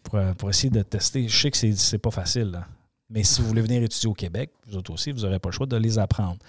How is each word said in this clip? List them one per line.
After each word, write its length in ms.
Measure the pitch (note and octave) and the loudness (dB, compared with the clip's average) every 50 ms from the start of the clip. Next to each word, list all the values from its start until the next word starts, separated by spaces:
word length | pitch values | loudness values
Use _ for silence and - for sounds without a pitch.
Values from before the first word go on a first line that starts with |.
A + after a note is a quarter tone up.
| _ | _
pour, 120 | - - | -2 0
euh, 180 | G#2 F#2+ F#2 F#2 | 2 2 2 0
pour 140 | - - G2 | 0 -2 0
essayer 180 | G2 - - C3+ | 0 2 2 2
de 120 | B2 A2+ G2 | 2 2 2
tester. 440 | - - G2+ - - - C3+ B2 A2+ | 0 -2 -2 -2 -2 -2 -2 -2 0
Je 140 | - - | 2 2
sais 80 | - D3 | 2 2
que 60 | - - | 0 2
c'est, 180 | - A2 G#2+ | 2 2 2
c'est 220 | G2 - - - G#2 | 2 2 0 0 0
pas 140 | - A#2 | 0 -2
facile, 400 | - - F2+ F2+ - B2 A#2 G2 | -2 -2 -2 -2 0 0 0 -2
là. 160 | F2 F2 F2 - - - _ _ _ _ _ _ | -4 -6 -10 -12 -16 -20 _ _ _ _ _ _
Mais 120 | A2 A2 G#2 | -2 0 2
si 180 | - - - | 4 4 4
vous 60 | A#2 A2+ | 2 2
voulez 160 | A2 A2 A2 | 2 2 2
venir 180 | A2 B2 B2 | 4 2 2
étudier 260 | A#2 A2 - - - A2+ | 2 0 0 -2 -2 -2
au 60 | G#2 | -2
Québec, 380 | - - F2+ E2 G#2 C3+ D#3 - _ _ A2 | -2 -4 -4 -4 -6 -6 -6 -10 _ _ -10
vous 100 | G#2 F#2+ | -10 -8
autres 160 | F2+ - - | -8 -8 -6
aussi, 180 | - - D3+ | -6 -6 -6
vous 100 | C#3+ B2 | -4 -4
n'aurez 180 | G#2+ G2 F#2+ F#2+ | -2 -2 -2 -2
pas 100 | - F2 | -2 -4
le 40 | F2 | -4
choix 120 | - C3+ | -4 -2
de 100 | C3+ B2 A2+ | -2 0 2
les 200 | A2 A2+ A2 A2 | 2 2 2 2
apprendre. 400 | A2 A2 - - G#2 F2+ F2 F#2 - | 2 2 2 0 0 -2 -4 -6 -10